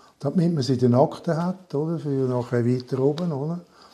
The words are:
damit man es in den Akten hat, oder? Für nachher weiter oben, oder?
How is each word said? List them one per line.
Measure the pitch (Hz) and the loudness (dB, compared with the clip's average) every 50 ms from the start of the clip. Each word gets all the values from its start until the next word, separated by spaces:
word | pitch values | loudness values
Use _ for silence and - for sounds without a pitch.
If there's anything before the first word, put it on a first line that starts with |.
| - - _ - | -20 -20 _ -8
damit | - 139 - 190 165 175 | -6 -2 0 2 2 2
man | 175 147 | 2 0
es | 123 120 | 0 0
in | 131 120 | 2 4
den | 127 120 117 | 4 4 6
Akten | 123 147 165 - - - 170 160 156 | 6 4 4 2 -4 -4 -4 -2 -2
hat, | 170 180 185 - - - - | -2 -4 -4 -6 -8 -8 -4
oder? | 139 156 160 170 156 | -4 -2 -2 -4 -4
Für | 139 147 | -4 -4
nachher | 139 135 131 127 127 123 120 - 131 120 113 | -2 -2 0 0 0 -2 -2 -2 0 0 2
weiter | 120 127 123 123 - 139 127 | 2 0 0 -2 -4 -2 0
oben, | 135 143 151 160 180 175 | 0 0 0 0 -2 -4
oder? | 151 131 143 156 170 175 175 _ _ - - - | -4 -4 -4 -6 -6 -8 -10 _ _ -20 -20 -20